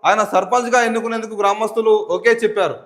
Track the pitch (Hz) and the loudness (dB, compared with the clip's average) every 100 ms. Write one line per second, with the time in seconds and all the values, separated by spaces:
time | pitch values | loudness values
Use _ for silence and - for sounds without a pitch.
0 | 156 208 202 185 190 247 240 247 233 226 | 2 0 2 0 2 0 2 2 2 -2
1 | 226 226 220 208 202 208 220 226 220 214 | -4 -6 -8 -2 0 0 -2 0 2 2
2 | 208 180 233 233 214 208 170 127 | 2 0 2 2 0 -2 -4 -4